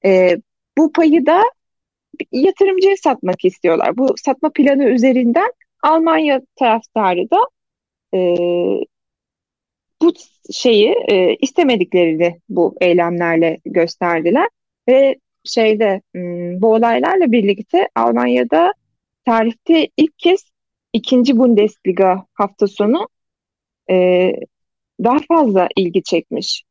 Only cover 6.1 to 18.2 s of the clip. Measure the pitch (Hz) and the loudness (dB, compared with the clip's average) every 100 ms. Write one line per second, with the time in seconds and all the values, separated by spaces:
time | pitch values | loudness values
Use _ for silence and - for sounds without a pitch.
6.1 | 320 302 269 269 _ 247 220 _ 226 196 | 0 0 -2 -4 _ 0 0 _ -4 -2
7.1 | 180 208 370 508 _ _ _ _ _ _ | -2 -2 -2 -2 _ _ _ _ _ _
8.1 | 190 180 175 175 175 180 - - _ _ | -4 -2 -2 -2 -2 -2 -4 -8 _ _
9.1 | _ _ _ _ _ _ _ _ _ 330 | _ _ _ _ _ _ _ _ _ -2
10.1 | - - _ - - 247 214 214 466 - | -2 -20 _ -18 -4 0 2 2 0 0
11.1 | 196 180 - 277 - 302 226 175 185 170 | 0 0 0 -4 0 0 0 0 0 0
12.1 | 160 175 170 _ 175 170 - 180 175 170 | 0 -2 -4 _ -2 -2 0 0 2 0
13.1 | 170 170 165 165 165 - 180 170 - 170 | -2 -2 0 -2 -4 -6 -4 -4 -4 -4
14.1 | 170 160 240 427 _ _ _ - 262 269 | -2 0 0 -2 _ _ _ 0 2 2
15.1 | 262 _ _ - - 220 214 220 196 _ | -2 _ _ -8 -2 0 0 -2 -2 _
16.1 | 180 175 175 175 180 220 220 233 233 294 | -12 -10 -10 -8 -2 0 2 0 0 0
17.1 | 381 311 233 202 196 - 349 - - 233 | 0 0 0 0 -4 -2 -2 -2 -2 -2
18.1 | 233 | 0